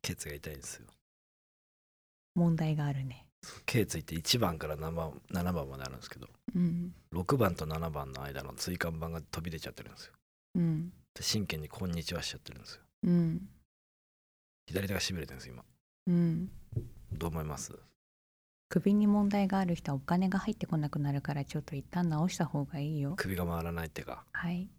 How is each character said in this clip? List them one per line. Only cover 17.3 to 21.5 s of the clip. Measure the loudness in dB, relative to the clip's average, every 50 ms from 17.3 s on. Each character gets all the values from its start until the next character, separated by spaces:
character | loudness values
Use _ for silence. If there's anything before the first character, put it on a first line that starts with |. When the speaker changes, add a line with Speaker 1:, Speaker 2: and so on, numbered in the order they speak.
| -2 -2 -4
Speaker 1:
い |
ま | -4 -4 -6
す？ | -8 -10 -12 -14 -18 -20 _ _ _ _ _ _ _ _ _ _ _ _ _ _ _ _
Speaker 2:
首 | 0 2 4 6 6
に | 8 8
問 | 8 8 8 6 6
題 | 6 4 4
が | 4 4 4
あ | 4
る | 4 2
人 | 0 0 -2 -2
は |
お | -2
金 | 0 2 4 4 4 4
が | 2 2
入 | 0 -2 -2
っ |
て | -2 -2
こ | 0 0 0
な | 0 0
く | 0 0
な | 0 2 0
る | 0
か | 0 0 -2
ら、 | -2 -2
ち | -2